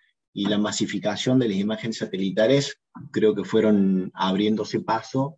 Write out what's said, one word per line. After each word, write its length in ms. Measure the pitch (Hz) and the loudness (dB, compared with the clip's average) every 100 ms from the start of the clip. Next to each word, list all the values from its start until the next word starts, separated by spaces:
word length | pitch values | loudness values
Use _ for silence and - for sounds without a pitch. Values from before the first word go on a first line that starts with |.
| _ _ _ | _ _ _
y 140 | - 101 | -6 -2
la 100 | 104 | 0
masificación 800 | 107 - 104 101 104 101 131 131 | 0 -2 -4 -2 -4 -2 2 2
de 120 | 117 | 2
las 80 | 98 | 0
imágenes 400 | 104 110 117 107 | -2 -4 -6 -6
satelitales 840 | 110 95 98 95 110 139 139 - _ - - | -6 -4 -2 2 4 4 0 -8 _ -20 -8
creo 240 | 107 107 101 | 0 2 2
que 80 | |
fueron 680 | 92 110 107 101 95 92 92 - | 0 2 4 4 4 2 -2 -4
abriéndose 640 | 95 95 107 110 - 110 | -2 2 2 0 -2 -4
paso 580 | - 110 - 135 143 | -2 -4 -2 -4 -4